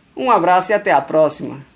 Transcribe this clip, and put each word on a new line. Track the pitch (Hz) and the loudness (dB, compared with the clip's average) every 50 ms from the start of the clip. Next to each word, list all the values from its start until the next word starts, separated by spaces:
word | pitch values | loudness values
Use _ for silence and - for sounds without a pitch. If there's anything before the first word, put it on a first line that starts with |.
| _ _ - | _ _ -12
Um | - 262 254 226 | -6 0 2 2
abraço | 196 165 175 180 185 180 - 214 | 2 4 2 2 2 2 0 -2
e | |
até | 202 208 202 | -2 0 2
a | 160 139 | 0 0
próxima. | - - 156 156 156 147 147 - - 120 127 135 139 _ _ | 0 0 0 2 2 2 0 -4 -10 -12 -12 -14 -16 _ _